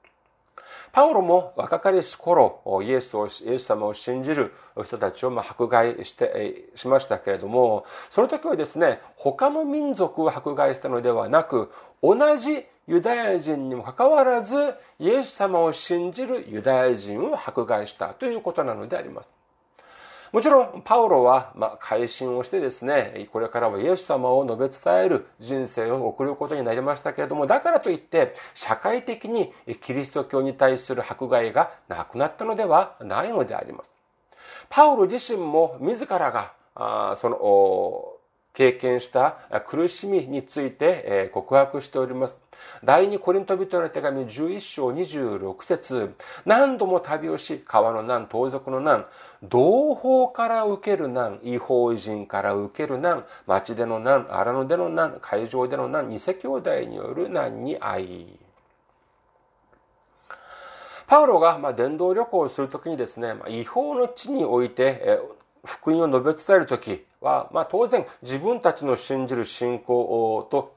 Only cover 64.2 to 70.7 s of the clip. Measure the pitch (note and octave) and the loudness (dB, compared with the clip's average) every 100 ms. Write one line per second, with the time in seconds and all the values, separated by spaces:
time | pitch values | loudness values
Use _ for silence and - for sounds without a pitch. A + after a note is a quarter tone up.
64.2 | - C4+ C3+ B2 B2 - C3+ B2+ - G#2 | -6 -2 2 2 0 2 0 2 0 0
65.2 | - - _ _ - - D#3 D#3+ D#3+ C3 | -2 -14 _ _ -18 -8 -2 2 2 2
66.2 | C#3 D#3 - F#3+ C#3 B2 A2 F2 - _ | 2 -2 4 4 4 -2 -4 -10 -12 _
67.2 | C#3 C3+ - D#3+ - F#3+ A#3+ A#3 C3 - | -2 -2 -2 -4 -2 0 2 0 -2 -12
68.2 | B2 C3+ G3 A#3+ F3 - C#3+ A#2+ - C3+ | -8 -4 -2 0 0 0 0 -2 -2 -4
69.2 | B2+ A#2+ G#2+ - A#2+ A#2+ - B2 - A#2 | -2 -4 -4 -4 -4 -2 0 0 2 0
70.2 | A2+ A2 - C#3+ - | 0 -2 -2 -2 -4